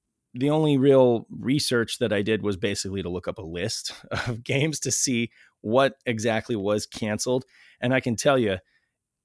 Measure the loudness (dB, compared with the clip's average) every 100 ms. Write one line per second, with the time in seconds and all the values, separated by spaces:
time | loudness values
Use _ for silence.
0 | _ _ _ -4 0 2 2 4 6 8
1 | 6 4 -2 -8 -2 0 0 0 -2 -2
2 | -2 0 0 -2 -2 -2 -4 -4 -6 -6
3 | -6 -6 -8 -10 -8 -6 -6 -6 -10 -14
4 | -10 -6 -6 -6 -4 -2 0 -2 -4 -2
5 | 0 0 -2 _ _ _ 0 4 4 2
6 | -4 -2 0 -2 -2 -2 0 0 -2 -6
7 | -4 -2 0 -2 -4 _ -20 _ -2 0
8 | 0 0 2 2 2 -2 -6 _ _ _
9 | _ _